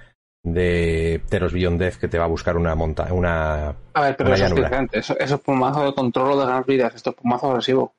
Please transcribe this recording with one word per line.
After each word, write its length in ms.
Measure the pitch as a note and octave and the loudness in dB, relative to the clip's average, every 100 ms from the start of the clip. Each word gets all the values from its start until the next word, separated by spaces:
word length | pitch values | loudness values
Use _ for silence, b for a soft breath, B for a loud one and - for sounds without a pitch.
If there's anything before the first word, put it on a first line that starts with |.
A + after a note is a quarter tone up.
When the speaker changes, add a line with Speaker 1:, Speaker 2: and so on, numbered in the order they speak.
| B _ _ _ | B _ _ _
Speaker 1:
de 760 | E2+ E2+ F2+ F2 E2+ E2 E2 E2 - | -4 0 0 2 0 0 0 -2 -2
Teros 240 | G#2 F2 | -2 -2
Beyond 260 | F2 F2+ E2+ | 0 0 0
Death 180 | F2+ - | 0 -2
que 100 | E2+ | -2
te 100 | E2+ | 0
va 60 | E2 | 0
a 40 | |
buscar 280 | E2 - E2+ | 0 0 0
una 160 | E2+ | 0
monta-, 400 | D#2+ D#2+ D#2 E2 | 0 -2 -2 -2
una, 640 | F#2 F2+ E2 D#2 D2+ D2+ C#2+ - | 0 0 0 0 -2 -4 -8 -6
Speaker 2:
A 80 | - | -2
ver, 160 | C#3+ C3+ | 0 2
pero 120 | C3+ | 2
Speaker 1:
una 60 | B2+ | 2
Speaker 2:
eso 100 | - | 2
es 40 | |
Speaker 1:
llanura. 200 | - - | 2 0
Speaker 2:
diferente. 280 | C3 B2+ G#2 | 0 -2 -4
Eso, 180 | - C#3 | -4 -2
eso 160 | C#3 C#3 | -2 -2
es 60 | |
pumazo 440 | - C3+ B2+ C#3+ C#3+ | 0 0 0 0 -2
de 80 | |
control 380 | C#3 B2+ B2+ C3 | 0 -2 0 2
o 80 | C#3 | 2
de 60 | C3 | 2
ganar 180 | B2+ B2+ | 0 2
vidas. 300 | C3+ A#2 - | 2 2 -2
Esto 160 | - | -6
es 40 | - | -4
pumazo 360 | A#2+ B2 C#3+ | -2 0 0
agresivo. 420 | B2+ B2 C3 A#2+ | 0 2 2 0